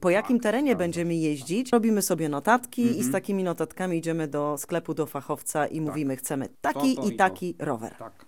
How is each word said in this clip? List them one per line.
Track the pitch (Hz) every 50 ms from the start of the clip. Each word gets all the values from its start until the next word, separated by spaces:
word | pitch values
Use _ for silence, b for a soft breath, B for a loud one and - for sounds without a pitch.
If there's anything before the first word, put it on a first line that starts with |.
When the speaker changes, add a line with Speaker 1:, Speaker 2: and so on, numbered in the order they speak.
Speaker 1:
po | - 180
jakim | 175 202 220 - 247
Speaker 2:
Tak, | 233
Speaker 1:
terenie | 240 214 208 254 302 277
Speaker 2:
zgadza | 226 175
Speaker 1:
będziemy | 180 175 160 170 170 170 165
Speaker 2:
się, | 165
Speaker 1:
jeździć, | 160 156 151 139 123 123 170 233 254 -
robimy | 247 233 214 226 214 202
sobie | 190 - 180 160 160 151
notatki | 143 143 - 220 233 247 247 - - -
i | 240 233
z | 240
Speaker 2:
Mhm. | 196 240 254
Speaker 1:
takimi | 269 190 - - 196 196 185
notatkami | 180 165 - 160 156 - - 185 185 170 165
idziemy | 156 165 160 160 160 147
do | 143 147 147 147 147 139
sklepu, | - - 175 165 165 - 151
do | 160 151
fachowca | 139 - 143 - - 151 147 - - - 160 147
i | - - 160
Speaker 2:
Tak. | 156
Speaker 1:
mówimy, | 151 - 151 151 135 131
chcemy | 131 - - 156 135 127 -
Speaker 2:
To, | - -
Speaker 1:
taki | - 277 294 269 269 269 262
Speaker 2:
to | 262 -
Speaker 1:
i | 208
Speaker 2:
i |
to. | 170 -
Speaker 1:
taki | 196 185 185 - 185 175 170 -
rower. | 139 151 131 110 117 - - -
Speaker 2:
Tak, | 113 110 - - -